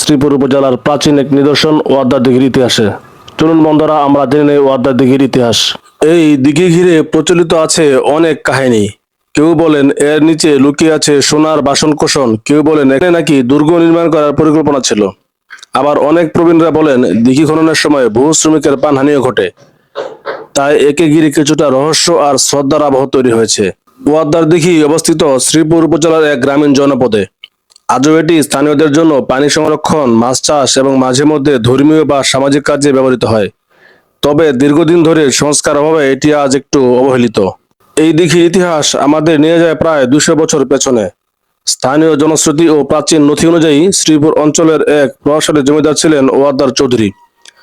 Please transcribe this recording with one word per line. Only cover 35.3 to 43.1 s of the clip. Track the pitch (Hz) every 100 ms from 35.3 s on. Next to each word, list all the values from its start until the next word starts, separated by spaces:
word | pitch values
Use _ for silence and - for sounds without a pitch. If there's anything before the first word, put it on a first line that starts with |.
| -
সংস্কার | 147 147 160 147
অভাবে | 156 160 135
এটি | 135 151
আজ | 147 143 135
একটু | - 147 127 123
অবহেলিত। | 135 127 120 107 92 - _ _ _ -
এই | 160
দিঘির | 160 170 170 170
ইতিহাস | 185 180 156 139 - 139
আমাদের | 156 156 151
নিয়ে | 156 165
যায় | 170 156
প্রায় | 165 151 127
দুশো | 147 156 151
বছর | 156 151 131
পেছনে। | 139 135 120 95 - _ _ _ _ -
স্থানীয় | - 127 147 160 147
জনশ্রুতি | 156 151 165 147 165
ও | 156 127
প্রাচীন | 151 147